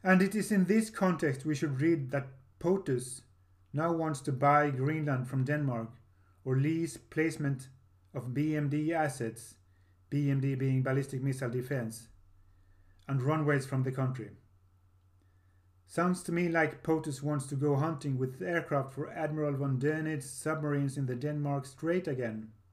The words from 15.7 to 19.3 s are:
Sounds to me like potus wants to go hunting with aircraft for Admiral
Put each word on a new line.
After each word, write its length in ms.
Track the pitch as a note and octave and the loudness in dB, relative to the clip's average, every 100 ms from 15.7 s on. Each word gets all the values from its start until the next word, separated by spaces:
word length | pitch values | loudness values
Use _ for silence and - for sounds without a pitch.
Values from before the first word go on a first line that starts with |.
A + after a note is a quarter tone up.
| _ _ | _ _
Sounds 360 | - F3+ F3+ | 0 0 0
to 80 | - | 0
me 160 | E3+ F3 | 0 2
like 340 | E3 D#3 - | 4 2 0
potus 400 | - D#3+ D#3 C3+ | 0 0 0 -4
wants 240 | C#3+ D3+ C3+ | -2 -2 -2
to 80 | |
go 220 | C#3 D3 C#3 | -2 2 2
hunting 420 | D#3+ D3+ D3 C3 | 0 -2 -4 -2
with 240 | B2+ - | -2 -4
aircraft 500 | F3+ E3+ D#3+ C#3+ C3 | -2 -2 0 -2 -2
for 180 | - D#3 | -6 -8
Admiral 440 | - D#3 | -4 -4